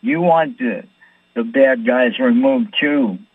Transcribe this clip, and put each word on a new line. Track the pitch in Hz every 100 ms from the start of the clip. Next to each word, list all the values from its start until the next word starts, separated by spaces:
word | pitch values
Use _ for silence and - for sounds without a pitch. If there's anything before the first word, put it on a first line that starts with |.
You | 117 156
want | 175 165 156 120
the, | 127 104 - _ _ _ _
the | 117
bad | 117 127 135 127
guys | 113 123 123 110
removed | 127 120 135 131 110 -
too. | 302 294 240 185 -